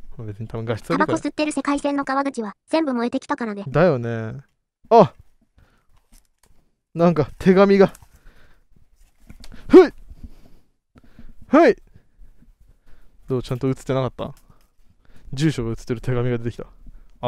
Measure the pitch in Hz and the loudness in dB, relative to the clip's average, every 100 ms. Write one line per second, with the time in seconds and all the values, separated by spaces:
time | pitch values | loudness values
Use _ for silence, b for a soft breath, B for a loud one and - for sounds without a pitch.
0 | - - 110 101 110 113 113 113 - 285 | -16 -14 -14 -14 -12 -10 -8 -8 -4 -2
1 | 311 320 294 - 302 294 285 285 285 285 | -2 -2 -4 -6 -6 -4 -4 -4 -4 -4
2 | 277 269 277 269 208 - - 311 302 240 | -4 -4 -4 -6 -10 -12 -4 -2 -2 -2
3 | 240 269 - 285 226 202 190 143 180 131 | -4 -4 -6 -8 -8 -8 -4 2 2 2
4 | 117 117 113 131 - _ _ _ - 226 | -4 -6 -8 -12 -18 _ _ _ 4 6
5 | 165 - _ _ _ _ _ _ _ _ | 6 2 _ _ _ _ _ _ _ _
6 | _ _ _ _ _ _ _ _ _ 165 | _ _ _ _ _ _ _ _ _ 0
7 | 175 156 123 - 190 185 196 196 196 - | 2 2 -2 0 2 6 6 6 4 0
8 | - - - - - _ _ - - _ | -20 -20 -20 -20 -20 _ _ -20 -20 _
9 | _ _ - - - B B 370 359 - | _ _ -20 -20 -18 B B 8 8 4
10 | - - - - - - _ _ _ _ | -18 -18 -20 -20 -20 -20 _ _ _ _
11 | b b b b - 285 302 - - - | b b b b 2 4 6 2 -4 -20
12 | _ - - - - _ - _ - - | _ -20 -20 -20 -20 _ -20 _ -20 -20
13 | - - - 127 - 123 135 131 - 131 | -20 -18 -8 -6 -6 -4 -4 -4 -4 -4
14 | 123 - - - _ _ _ _ - _ | -4 -8 -14 -16 _ _ _ _ -20 _
15 | _ b b 135 156 139 113 113 - 117 | _ b b -2 -2 -2 -6 -8 -8 -6
16 | - 123 123 120 117 - - - - - | -4 -2 -2 -4 -6 -10 -14 -20 -20 -20
17 | - - | -20 -6